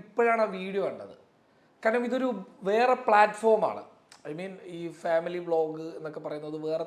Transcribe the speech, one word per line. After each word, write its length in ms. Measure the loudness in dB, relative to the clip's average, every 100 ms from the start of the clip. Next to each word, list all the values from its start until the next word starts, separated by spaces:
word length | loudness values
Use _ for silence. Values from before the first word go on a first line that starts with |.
ഇപ്പോഴാണ് 400 | -6 2 4 4
ആ 80 | 2 -2
വീഡിയോ 240 | -4 -2 -2
കണ്ടത്. 260 | -4 -14 -18 _ _ _ _ _ _
കാരണം 220 | 0 0 0
ഇതൊരു 340 | -2 -2 -4 -10 -8 0
വേറെ 260 | 2 4 2 4
പ്ലാറ്റ്ഫോമാണ്. 760 | 6 6 4 4 4 2 -4 -12 _ _ -18 -12
I 40 | -10
mean, 160 | -10 -12 -14 -10
ഈ 20 | -10 -6
ഫാമിലി 380 | 0 0 0 -6 0
വ്ലോഗ് 360 | 2 0 -4 -10 -10
എന്നൊക്കെ 220 | -12 -10 -8
പറയുന്നത് 320 | -8 -8 -6 -4
വേറെ 180 | -4